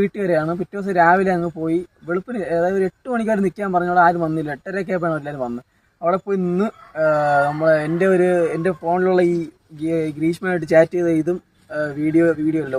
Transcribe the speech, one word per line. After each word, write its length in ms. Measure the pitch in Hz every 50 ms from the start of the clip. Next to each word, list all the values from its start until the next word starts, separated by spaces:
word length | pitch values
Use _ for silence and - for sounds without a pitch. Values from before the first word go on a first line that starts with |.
വീട്ടിൽ 180 | 202 190 - 208 196
വരെയാണ്. 280 | 175 170 156 156 160 175 180
പിറ്റേ 160 | 175 - -
ദിവസം 180 | 202 185 196 185 175
രാവിലെ 300 | 165 170 180 190 190 190 180
അങ്ങ് 120 | 170 170 170 - 165
പോയി. 200 | 160 160 165 180 175 - _ _ 147
വെളുപ്പിന്, 340 | 156 175 190 185 - 247 214 170 139 165
അതായത് 200 | 170 170 180 196 196
ഒരു 60 | 190 180
എട്ട് 180 | - _ - 262 247
മണിക്കാർ 260 | 226 226 214 220 196 202
നിൽക്കാൻ 260 | 180 - - 208 196 185
പറഞ്ഞോളെ 260 | 175 175 175 180 180 170
ആരും 140 | 175 175 175 165
വന്നില്ല. 240 | 156 156 160 151 151 143
എട്ടരയൊക്കെ 360 | - - 190 180 196 185 180 185
ആയപ്പോഴാണ് 260 | 175 170 165 160 151
എല്ലാവരും 200 | 143 147 147 135 127
വന്നത്. 180 | 120 120 123 - _ _ _ _ _ _ -
അവിടെ 160 | 156 170 185 185 -
പോയി 120 | 208 196
നിന്ന്, 300 | 190 180 175 175 180 208 226 - - - - - 156
ഏ, 60 | 156 156 151 151 147 147 143 143 143
നമ്മളെ, 280 | 143 147 151 160 160 156 156 151
എൻ്റെ 200 | 156 165 170 190 190 190
ഒരു, 140 | 175 180 180 180 175 170 151 151
എൻ്റെ 180 | 165 165 190 180 -
ഫോണിലുള്ള 400 | 165 165 175 185 185 185 185 180 175 175 175
ഈ 40 | 170 165 151 - _ _ _ 160 147
ഗി-, 320 | 156 160 165 160 156 156 143
ഗ്രീഷ്മയായിട്ട് 500 | 151 160 165 175 - 190 185 180 170 156 151 165
ചാറ്റ് 220 | 160 165 165 -
ചെയ്ത 100 | 175 175 170 165 156
ഇതും, 180 | 151 175 180 180 - _ _ _ _ -
ഏ, 180 | 147 151 151 147 139 147
വീഡിയോ, 260 | 151 156 156 165 170 165 156 151 151
വീഡിയോ 200 | 156 156 160 143
അല്ല, 100 | 135 131